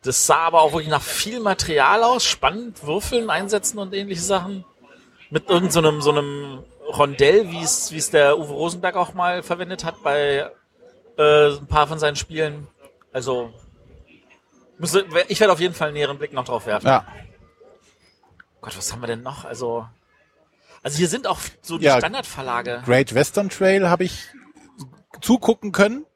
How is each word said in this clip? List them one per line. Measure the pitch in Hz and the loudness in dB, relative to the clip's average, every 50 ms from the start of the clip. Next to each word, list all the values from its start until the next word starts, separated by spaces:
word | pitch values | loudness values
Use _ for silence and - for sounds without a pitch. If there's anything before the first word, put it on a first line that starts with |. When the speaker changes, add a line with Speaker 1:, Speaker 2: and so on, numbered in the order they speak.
Speaker 1:
Das | _ 131 - - - | _ -2 -2 -2 2
sah | - 151 151 | 4 4 4
aber | 165 165 165 165 | 4 4 4 6
auch | 156 151 143 | 4 6 2
wirklich | 165 151 151 | -2 -2 -2
nach | 151 139 - | -2 -2 -2
viel | - - - - 208 226 247 | -4 -6 -6 -6 -6 -6 -4
Material | 220 202 190 - - - 160 147 131 143 190 220 233 | -2 -2 -2 -2 -2 -2 2 4 4 4 4 4 4
aus, | 240 254 240 - | 2 2 0 0
spannend, | - - - - 135 175 214 240 240 202 - - | -2 -4 0 -2 -2 -2 -2 -12 -12 -16 -14 -8
Würfeln, | 147 156 202 208 - 262 240 226 214 | -6 -6 -4 -4 -2 -4 -4 -2 -2
Einsetzen | 156 165 196 202 220 202 - - - | -4 -4 -2 -2 -4 -4 -4 -4 -6
und | 208 196 190 196 | -6 -10 -8 -8
ähnliche | 196 202 202 190 170 | -8 -8 -8 -8 -8
Sachen. | 175 - 196 185 175 190 202 190 180 _ _ _ _ _ - _ _ _ _ _ - _ | -2 -2 -2 -2 -2 -6 -12 -12 -14 _ _ _ _ _ -20 _ _ _ _ _ -20 _
Mit | - 156 - | -4 -4 0
irgend | - 185 175 185 180 | 2 2 4 4 4
so | 147 170 | 2 4
einem, | 160 156 151 147 | 4 4 2 4
so | 143 151 | 2 2
einem | 151 147 143 143 143 143 143 139 135 131 - _ _ _ - | 2 2 0 -4 -8 -10 -12 -14 -14 -16 -18 _ _ _ -12
Rondell, | 151 - - 147 143 139 131 139 143 180 208 220 175 | -10 0 0 0 0 4 4 6 6 6 6 4 2
wie | 170 165 | -6 -6
es, | 165 147 - - - - | -4 -2 -2 -2 -4 -6
wie | 160 | -6
es | 156 143 - | -6 -6 2
der | - 156 143 143 147 151 | 4 4 6 6 4 2
Uwe | 151 147 143 | 0 -6 -6
Rosenberg | 139 156 170 175 180 180 180 180 | -4 -4 -4 -4 -4 -4 -4 -2
auch | 185 175 170 - | -2 -4 -4 -2
mal | 185 180 180 180 180 - | -4 -2 -2 -2 -4 -4
verwendet | - 175 175 180 175 185 - 156 | -6 -6 -6 -6 -10 -10 -8 -8
hat | 160 - - | -10 -10 -4
bei, | - 151 139 147 147 143 139 139 147 - - _ _ _ _ _ _ - _ _ _ _ _ - | -4 -2 0 0 0 0 0 -2 -4 -6 -12 _ _ _ _ _ _ -20 _ _ _ _ _ 2
äh, | 151 151 151 151 151 147 | 4 6 8 8 6 4
ein | 143 143 143 | 2 -2 -6
paar | - - 151 147 | 0 2 2 2
von | 143 160 156 | 2 0 -2
seinen | 151 147 143 | -2 -2 -2
Spielen. | 139 - _ 160 156 156 151 147 147 147 - _ _ _ - _ _ _ _ | -2 -10 _ -4 -4 -4 -4 -6 -12 -18 -20 _ _ _ -20 _ _ _ _
Also, | _ 131 120 131 127 123 120 113 110 - - - _ _ _ _ - - - _ _ _ _ _ _ _ _ _ _ _ _ _ _ | _ -8 -4 -4 -4 -4 -4 -8 -12 -20 -20 -20 _ _ _ _ -20 -20 -20 _ _ _ _ _ _ _ _ _ _ _ _ _ _
müsste, | _ 165 165 151 196 196 180 156 170 180 - | _ -8 0 0 0 0 2 0 0 0 0
ich | 202 - | 2 4
werde | 220 208 | 4 4
auf | 180 156 | 4 2
jeden | 175 180 170 | 0 -4 -2
Fall | - 165 | -4 -6
einen | 151 147 | -6 -4
näheren | 147 147 139 139 139 | -4 -4 -4 -4 -8
Blick | 147 - | -10 -8
noch | - 131 123 | -6 -8 -6
drauf | - 123 113 - | -4 -6 -6 -4
werfen. | 117 104 104 - | -2 -4 0 2
Speaker 2:
Ja. | 131 135 127 - - - - - - _ _ _ _ _ _ - - - _ _ _ _ _ _ _ _ _ _ _ _ _ - _ _ _ | 4 4 4 2 -4 -20 -20 -20 -20 _ _ _ _ _ _ -20 -20 -20 _ _ _ _ _ _ _ _ _ _ _ _ _ -20 _ _ _
Speaker 1:
Gott, | - - - | -18 -18 -14
was | 95 95 - - | -10 -10 -10 -10
haben | 117 | -8
wir | 123 | -8
denn | 117 117 113 123 | -8 -8 -8 -8
noch? | 127 143 - - | -12 -14 -14 -14
Also, | - 123 110 127 120 117 117 110 117 _ _ _ _ _ _ _ _ _ _ _ _ _ _ _ _ - _ _ | -14 -10 -8 -6 -6 -6 -6 -8 -12 _ _ _ _ _ _ _ _ _ _ _ _ _ _ _ _ -20 _ _
also | - 147 151 | -8 -2 -2
hier | 180 | -2
sind | 165 - 247 - | 0 -2 -4 -4
auch | 196 175 - - - - _ _ | -4 -6 -6 -8 -16 -16 _ _
so | - 165 165 | -10 -8 2
die | 156 | 4
Speaker 2:
Ja, | 143 135 | 4 4
Speaker 1:
Standardverlage. | 123 120 170 214 - - - - - 131 127 120 120 120 123 120 120 123 | 4 2 0 -4 -6 -10 -10 -12 -10 -8 -6 -6 -4 -4 -6 -8 -8 0
Speaker 2:
Great | 123 123 131 139 - 113 | 2 4 4 4 2 2
Western | 123 147 - - 208 202 190 | 0 0 2 0 -4 -4 -4
Trail | - - 190 190 196 196 190 175 | -2 0 2 2 4 4 2 2
hab | 175 170 | 2 0
ich | 185 175 - - - - _ - _ _ _ _ _ _ _ - 135 131 _ _ _ _ - - | 0 -6 -6 -10 -16 -18 _ -20 _ _ _ _ _ _ _ -20 -20 -20 _ _ _ _ -20 -10
zugucken | - - 233 247 - - 226 _ - 208 | 0 2 2 4 4 2 0 _ -2 -6
können. | 180 - 202 214 233 277 311 _ _ | 2 2 2 2 2 -4 -12 _ _